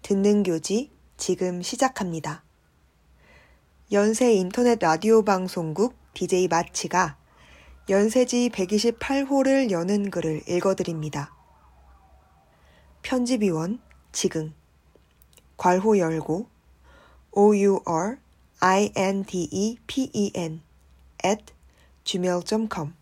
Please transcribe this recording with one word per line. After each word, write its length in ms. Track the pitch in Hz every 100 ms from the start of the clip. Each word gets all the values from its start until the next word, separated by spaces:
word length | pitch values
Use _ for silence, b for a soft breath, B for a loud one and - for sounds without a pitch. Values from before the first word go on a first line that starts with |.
듣는 420 | - 196 202 208
교지 480 | 190 165 - 208 294 _ _ -
지금 440 | - 180 185 180
시작합니다. 840 | 180 233 262 - 190 165 151 156 _ _ _ _ _ _ _ b b b b b b _ _
연세 420 | 202 208 220 247
인터넷 440 | 208 185 240 247 226
라디오 460 | 170 160 214 220
방송국 720 | 208 190 185 185 160 151 247 - _
디제이 320 | - 180 185 180
마치가 680 | 165 175 - 160 175 170 - b b b b b b -
연세지 600 | 196 214 254 247 240 240
백이십팔 760 | 214 185 208 233 233 - 269
호를 480 | 269 277 269 269 254
여는 400 | 175 175 208 202
글을 360 | 180 160 151 -
읽어드립니다. 840 | 175 190 190 175 165 151 143 143 - _ _ _ _ _ _ _ _ _ _ _ b b b b _
편집위원 760 | - 254 240 254 208 160 170 247 _ _ _
지금, 420 | - 180 160 156 156 _ _ _ _ _ _ _ _ _ -
괄호 420 | 180 185 214 202
열고, 480 | 165 160 151 170 247 _ _ _ b b b b _
O 240 | 202 208 208
U 240 | 202 196
R 340 | - 160 190 269 _ _ _ _
I 320 | 185 190 208
N 300 | - 190 196
D 240 | 196 185 160
E 260 | 190 214 233 -
P 200 | - 254
E 180 | 220 202 185
N 240 | 165 160 _ _ _ _ _ - 180
at 200 | - - _ _ b b b
gmail 400 | - 185 180 180
dot 240 | 175 220 220
com 220 | 185 151 -